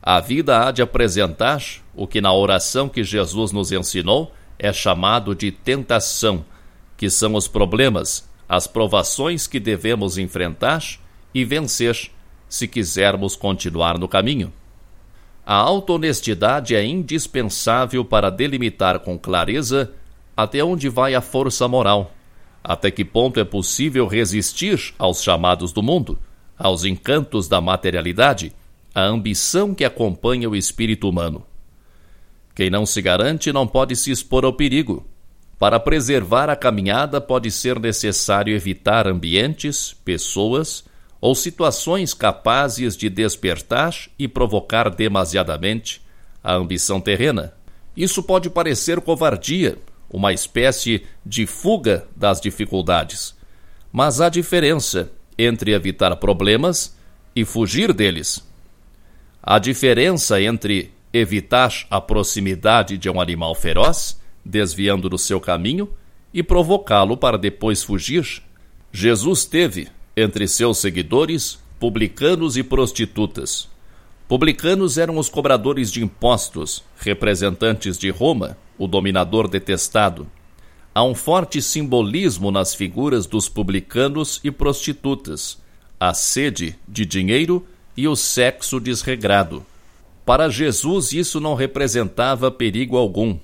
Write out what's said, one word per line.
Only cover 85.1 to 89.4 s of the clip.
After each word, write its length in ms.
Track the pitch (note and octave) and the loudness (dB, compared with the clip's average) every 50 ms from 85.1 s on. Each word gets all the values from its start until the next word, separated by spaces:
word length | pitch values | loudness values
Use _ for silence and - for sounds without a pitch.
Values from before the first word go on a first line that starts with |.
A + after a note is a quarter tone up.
| C#3 - - - D#2 D2 - - - - - - - - _ - - - | -4 -4 -6 -12 -10 -10 -10 -12 -12 -14 -20 -20 -20 -20 _ -20 -8 -2
A 160 | F#2 F2+ E2+ | 0 0 0
sede 640 | - - - - C3 C#3 C#3+ G#2 - F2 D#2 F2 - - | 0 -2 -2 0 0 0 -2 -2 -4 -6 -8 -8 -12 -18
de 200 | - G#2 G#2 G#2+ | -12 -4 -4 -4
dinheiro 600 | E2 D#2 F#2+ F#2 F#2+ A2 C3+ D#3+ E3 F3+ F3+ F3+ - - _ - - - | -2 -2 -2 0 2 2 2 2 2 0 -2 -2 -8 -20 _ -20 -18 -8
e 120 | - C#3 D#3 | -2 0 0
o 80 | D3+ | 0
sexo 640 | - - - - - B2 B2+ C3 - - - - C3 | 0 -2 -2 0 2 2 2 2 -2 -6 -4 -4 -4
desregrado. 840 | A2 B2 B2 A2+ - C3+ C3 A#2+ G#2+ G2+ G2+ G2+ | -2 -2 -4 -4 -4 -6 -6 -2 2 4 4 4